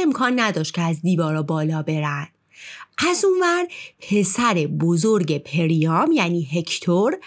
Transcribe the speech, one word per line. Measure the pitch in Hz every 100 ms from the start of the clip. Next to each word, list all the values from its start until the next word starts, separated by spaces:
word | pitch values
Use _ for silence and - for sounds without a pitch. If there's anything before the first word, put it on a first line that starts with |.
امکان | 339 247 254 247
نداشت | 220 160 156
که | -
از | 165 160
دیوارا | 170 175 160 156
بالا | 151 160 151 156
برن. | 156 156 151 143 151 _ _ - - - - -
از | 320 349
اون | 392 370
ور | 349 349 349 - - -
پسر | - 208 190 - 240
بزرگ | 185 147 151 165 170 220 214 160 147
پریام، | - 151 165 165 160 165 320
یعنی | 311 175 175 139
هکتور، | 165 165 - - 175 226 370